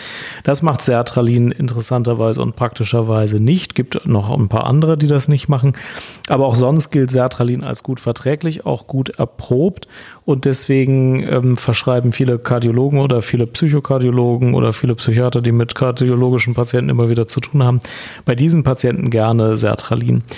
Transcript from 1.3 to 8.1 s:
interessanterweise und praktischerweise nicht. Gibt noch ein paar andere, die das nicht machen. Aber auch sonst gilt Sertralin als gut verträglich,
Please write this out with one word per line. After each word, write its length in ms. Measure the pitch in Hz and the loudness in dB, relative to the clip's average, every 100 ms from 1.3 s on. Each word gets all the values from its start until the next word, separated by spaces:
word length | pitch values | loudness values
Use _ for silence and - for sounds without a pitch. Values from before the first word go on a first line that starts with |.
| 120 120 | 2 2
interessanterweise 920 | - 131 117 113 127 120 113 113 120 | 0 -4 -4 -2 -2 0 0 0 0
und 140 | 123 - | -4 -2
praktischerweise 840 | 120 - 107 117 113 110 107 107 | -4 -4 -2 0 2 0 2 2
nicht. 380 | 113 180 - - | 2 2 0 -4
Gibt 300 | - - 151 | -4 -4 0
noch 300 | 107 101 139 | 0 0 0
ein 120 | 104 | 0
paar 180 | 110 - | 0 2
andere, 320 | 143 160 151 | 2 2 2
die 80 | 147 | 2
das 220 | 143 131 | 2 2
nicht 200 | 143 - | 0 0
machen. 260 | 135 135 - - - - - - | 0 0 -2 -8 -16 -16 -14 -2
Aber 200 | 135 135 | 0 2
auch 100 | 117 | 2
sonst 340 | 127 156 - | 2 2 0
gilt 220 | 143 127 | 0 0
Sertralin 500 | 127 127 - 120 127 | 0 0 -2 -2 -2
als 220 | 135 117 | -6 -8
gut 160 | - 127 | -8 -6
verträglich, 640 | 117 | -4